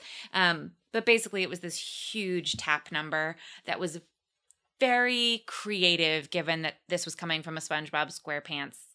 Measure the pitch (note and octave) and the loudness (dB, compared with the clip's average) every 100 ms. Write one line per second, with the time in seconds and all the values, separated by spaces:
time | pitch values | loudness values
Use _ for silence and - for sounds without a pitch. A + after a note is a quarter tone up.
0 | - - - F#3+ F3+ D#3+ D3+ - _ A3 | -16 -16 -4 4 4 4 -2 -14 _ 0
1 | A#3+ A3+ A3+ G3 F3 F3 F3 - - - | 6 6 4 -2 -2 -4 -6 -8 -8 -8
2 | - A3 F#3+ F3+ D3+ - - D3+ - D#3+ | -8 -4 -2 -2 -2 -4 0 0 0 -6
3 | D#3 D#3 D#3 E3 - - - - F3+ E3 | -2 -2 -2 -4 -14 -14 -6 -4 -4 -6
4 | - _ _ _ _ _ _ _ C4 B3 | -14 _ _ _ _ _ _ _ 2 4
5 | B3 B3 A#3+ A#3 - - G#3 G3+ F3+ E3+ | 4 4 4 2 -2 -8 -4 2 4 6
6 | D#3+ D#3 C#3+ F3 D#3+ D#3+ D#3 - - F3 | 4 2 0 -2 0 0 -2 -6 -4 -4
7 | E3+ - E3+ D#3+ D#3+ D#3+ - D3+ D3+ D3+ | -2 -6 -4 -4 -4 -8 -4 -4 -2 -2
8 | D#3 - - D3 D3 D3 C#3 - - | -2 -4 -6 -6 -4 -6 -6 -10 -18